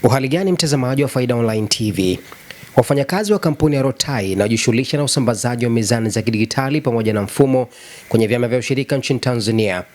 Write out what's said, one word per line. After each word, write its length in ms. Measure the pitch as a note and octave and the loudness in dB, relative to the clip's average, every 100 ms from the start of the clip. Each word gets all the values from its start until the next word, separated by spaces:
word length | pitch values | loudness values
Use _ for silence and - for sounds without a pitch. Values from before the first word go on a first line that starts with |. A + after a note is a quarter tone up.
Uhali 240 | B2+ C3+ C3 | 2 2 0
gani, 240 | D#3+ F#3+ | 0 0
mtazamaji 520 | F3+ D#3 C#3+ B2+ C#3 | 0 0 0 0 0
wa 60 | C#3+ | 0
Faida 260 | C3 B2 A#2+ | 0 0 0
Online 320 | A#2 A2 G#2+ | 0 0 -2
T 240 | - A2 | -2 -2
V? 280 | F#2+ F#2 F#2 - - - - - - | 0 0 -2 -6 -20 -20 -20 -2 0
Wafanyakazi 580 | A#2+ C#3+ C#3 F#3 G#3 | 2 0 0 -2 0
wa 60 | G#3 | 0
kampuni 360 | E3+ D3 D#3 C#3+ | 0 0 0 2
ya 60 | |
Rotai 500 | C3+ B2+ - C3 F#2+ | 0 -2 -4 -4 -2
inayojishughulisha 640 | G2 G2+ A2+ - A2+ C3 D3 | 0 0 2 2 0 0 -2
na 60 | |
usambazaji 640 | C#3+ - A#2+ A2 B2 A#2+ A#2+ | 0 0 0 0 -2 -2 0
wa 60 | |
mizani 380 | A#2 G#2 A#2 A2+ | 0 0 0 0
za 120 | G#2+ | -2
kidigitali 600 | G#2+ A2 A2 - C3+ D3+ | -2 0 0 -2 -2 -2
pamoja 320 | C3+ A#2 A2 | 0 0 0
na 80 | G#2+ | 0
mfumo 460 | G2 - C#3 C3 A#2+ - - - - | -4 2 4 4 -2 -10 -20 -20 -2
kwenye 180 | A2 A2 | 0 2
vyama 200 | A#2+ A#2+ | 0 0
vya 120 | B2 | -2
ushirika 380 | - C3+ C3+ C#3 | -2 -4 -2 -4
nchini 220 | - B2+ | -2 -2
Tanzania 640 | C3 A#2+ G#2 A2 G#2+ F2+ - | 0 0 0 2 2 -2 -6